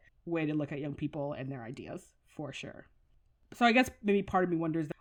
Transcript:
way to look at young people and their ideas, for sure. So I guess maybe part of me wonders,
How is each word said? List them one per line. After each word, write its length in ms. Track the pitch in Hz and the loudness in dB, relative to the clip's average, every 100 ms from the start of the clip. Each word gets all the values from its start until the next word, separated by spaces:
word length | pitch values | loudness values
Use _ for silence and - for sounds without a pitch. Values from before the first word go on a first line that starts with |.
| _ _ - | _ _ -4
way 200 | 165 156 | 0 2
to 80 | |
look 180 | 151 143 | 0 -2
at 80 | 147 | -4
young 140 | 147 143 | -6 -4
people 380 | 147 151 143 | -6 -4 -6
and 180 | 147 135 | -6 -6
their 120 | 135 | -8
ideas, 420 | 113 143 - 180 - _ _ - | -10 -12 -10 -12 -14 _ _ -10
for 180 | 143 | -10
sure. 340 | - - - - _ _ _ _ _ _ | -8 -12 -14 -20 _ _ _ _ _ _
So 120 | - 240 | 2 6
I 60 | |
guess 200 | 233 254 - | 6 4 0
maybe 220 | 208 202 | 4 4
part 220 | 190 185 175 | 4 2 2
of 40 | |
me 60 | 165 | 2
wonders, 320 | 165 160 151 - | 0 0 -2 -6